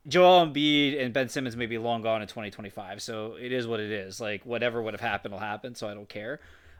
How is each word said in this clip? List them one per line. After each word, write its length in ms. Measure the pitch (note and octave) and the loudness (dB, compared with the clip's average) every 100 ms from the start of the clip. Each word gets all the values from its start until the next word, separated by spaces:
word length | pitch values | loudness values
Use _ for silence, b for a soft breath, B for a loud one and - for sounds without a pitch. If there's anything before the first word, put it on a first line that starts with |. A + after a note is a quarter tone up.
| C#3+ | 0
Joel 400 | E3+ F3+ F3+ E3 | 8 10 10 6
Embiid 520 | C#3+ D3+ D3 C#3+ C#3+ | 2 4 4 4 2
and 140 | B2+ | 0
Ben 160 | C3+ B2 | 0 -2
Simmons 260 | C#3+ C3 A2+ | -2 -4 -4
may 120 | A#2 | -4
be 100 | A2+ | -2
long 240 | A#2 A#2 | -2 0
gone 220 | A2 A2 | 2 0
in 40 | G#2 | -2
twenty 220 | A#2+ G#2 | -8 -10
twenty-five, 540 | - G2+ A2 F#2+ G2+ | -10 -14 -12 -12 -10
so 320 | - A2 A2 F#2 | -8 -6 -8 -8
it 120 | B2 | -4
is 160 | B2+ A#2 | -2 0
what 120 | A2+ | -2
it 120 | G#2+ | -2
is. 280 | G#2+ F#2+ G2 | -4 -6 -8
Like, 260 | A2 G2+ A#2+ | -6 -6 -4
whatever 340 | A#2 A#2+ A#2 | 0 0 0
would 140 | A2 G#2 | -4 -4
have 60 | |
happened 320 | A#2 G2+ G#2+ | -2 -4 -6
will 60 | G2 | -8
happen, 360 | G#2+ G#2+ B2+ A#2 | -8 -8 -10 -10
so 120 | G#2+ | -10
I 60 | |
don't 160 | G#2 G#2 | -10 -12
care. 300 | G#2 A2 D3+ b b b | -12 -10 -10 b b b